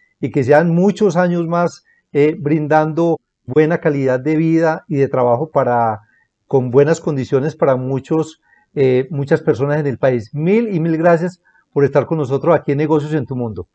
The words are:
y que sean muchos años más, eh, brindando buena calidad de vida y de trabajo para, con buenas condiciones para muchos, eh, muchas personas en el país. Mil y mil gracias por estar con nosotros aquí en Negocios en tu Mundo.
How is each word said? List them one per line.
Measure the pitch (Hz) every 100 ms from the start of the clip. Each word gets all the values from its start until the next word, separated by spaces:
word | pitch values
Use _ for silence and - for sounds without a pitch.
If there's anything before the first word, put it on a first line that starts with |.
| _ _
y | 139
que | 151
sean | 123 147 170
muchos | 170 196 - 208 165
años | 180 175 165
más, | 170 170 - _ _ _
eh, | 147 151 180
brindando | 147 160 151 156 156 156 170 160 _ _
buena | - 131 156 170
calidad | 160 143 131 127
de | 135 156
vida | 160 160 165 160 -
y | 143
de | 135
trabajo | 131 123 120 156
para, | 143 127 120 117 107 - _ _ _ _
con | 135 123
buenas | 123 147 165
condiciones | - 143 123 139 143 147
para | 151 127
muchos, | 127 135 131 160 156 - _ _ _
eh, | - 131 127 135
muchas | 147 139 156
personas | - 110 139 151
en | 143
el | 117
país. | 135 123 104
Mil | 143 160 214 233
y | 185
mil | 165 160
gracias | 170 170 175 180 _ _ _
por | 147
estar | 139 139 127
con | 160
nosotros | 131 139 143
aquí | 160 -
en | 139
Negocios | 156 156 147
en | 156
tu | 117 127
Mundo. | 120 104 87